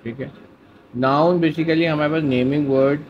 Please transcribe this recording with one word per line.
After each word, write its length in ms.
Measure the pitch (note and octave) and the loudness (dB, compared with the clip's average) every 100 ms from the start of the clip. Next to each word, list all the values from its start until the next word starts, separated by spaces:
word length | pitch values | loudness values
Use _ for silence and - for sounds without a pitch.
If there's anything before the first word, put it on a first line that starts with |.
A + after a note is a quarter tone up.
ठीक 160 | A#2 A#2 | -12 -12
है। 120 | C3+ - - - - - _ B2 | -14 -14 -20 -20 -20 -20 _ -2
Noun 440 | C3 C#3+ E3 F3+ | 0 2 2 2
basically 460 | E3 D#3+ D#3+ D#3+ E3 | 0 0 0 0 0
हमारे 260 | D3+ D3 | 0 -2
पास 100 | D#3+ | -2
naming 460 | D3 B2+ B2+ D3 C#3+ | 0 0 0 0 0
word 320 | C3+ C3+ D3 | 2 2 0